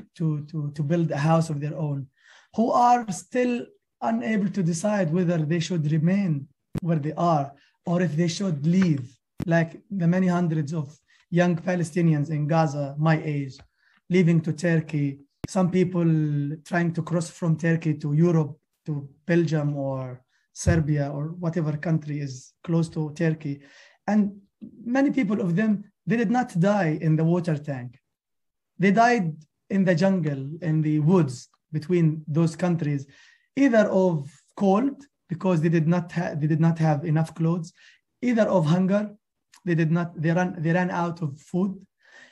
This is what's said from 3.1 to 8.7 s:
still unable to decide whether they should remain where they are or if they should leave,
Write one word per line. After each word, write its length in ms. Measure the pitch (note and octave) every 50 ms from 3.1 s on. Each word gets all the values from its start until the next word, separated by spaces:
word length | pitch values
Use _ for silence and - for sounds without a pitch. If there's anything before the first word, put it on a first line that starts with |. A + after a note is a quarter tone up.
still 560 | E3+ - - _ - B3 B3 B3 A#3+ A#3+ - - _ _ _ _ _ -
unable 480 | B3 A#3 A3+ A#3 A#3+ A3+ A3 G3 G#3 F#3+
to 140 | - G3+
decide 500 | E3+ E3 F3 E3 - G#3 G#3+ G3+ F#3 D3+
whether 260 | D#3+ F#3 F#3 E3 F3 D#3+
they 220 | D3+ D3 E3+ E3+
should 300 | D#3+ - F#3 E3 D3 D3
remain 560 | D#3+ D#3 D3 F3 F#3+ G3+ G3 E3+ D3+ C#3 C#3 - _ _ _ _ - -
where 180 | F#3 E3 E3+ D3+
they 140 | C#3 D#3
are 400 | D#3 F3 E3+ E3+ E3 C#3+ C#3 - - _ _ _ _ _ -
or 160 | F3+ E3+ F3
if 140 | F3+ D3+ C#3+
they 120 | D#3 F3 E3
should 380 | E3+ - G3+ G3 D#3 C#3 C#3+
leave, 480 | E3